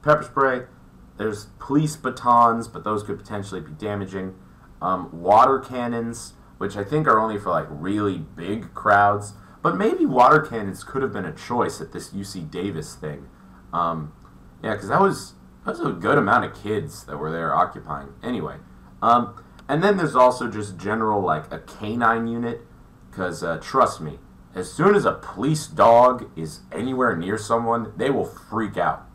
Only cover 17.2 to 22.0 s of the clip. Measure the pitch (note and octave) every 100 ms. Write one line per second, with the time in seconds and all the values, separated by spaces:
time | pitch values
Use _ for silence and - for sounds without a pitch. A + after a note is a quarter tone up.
17.2 | D#2 E2 D#2+ D2 F2+ - - C#2+ C#2 C2+
18.2 | - B2 D2+ C2+ - - - - A2+ A#2+
19.2 | A#2 - - - - D3 G3 G3 D#3 B2+
20.2 | B2+ B2 A#2 G#2 G2 F2+ F#2+ A2+ A2 G#2
21.2 | F2+ D#2 D2+ D#2+ - - G2 A#2+